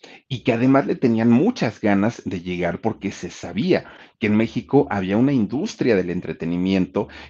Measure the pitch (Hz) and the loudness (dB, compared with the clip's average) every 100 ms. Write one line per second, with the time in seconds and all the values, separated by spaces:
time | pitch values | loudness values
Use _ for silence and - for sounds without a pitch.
0 | - - _ 120 - 113 127 135 202 175 | -20 -20 _ -4 -2 2 4 2 2 0
1 | 127 113 117 117 202 247 127 - 104 98 | 2 2 4 4 4 0 -4 -2 0 2
2 | 104 - - 90 90 87 87 87 110 101 | 0 -2 -8 -8 -6 -4 -4 -2 -6 -6
3 | 98 - 87 - 85 87 180 - - - | -8 -8 -14 -14 -10 -4 0 0 -2 -18
4 | - _ 104 107 110 127 - 135 143 101 | -20 _ 0 2 0 -4 2 2 2 -2
5 | 92 104 131 139 98 123 208 - 131 101 | 0 2 2 2 0 -2 -6 -2 2 2
6 | 87 87 - 78 82 87 92 95 90 101 | 2 -4 -6 -6 -4 -2 2 2 0 -2
7 | 110 - | -6 -10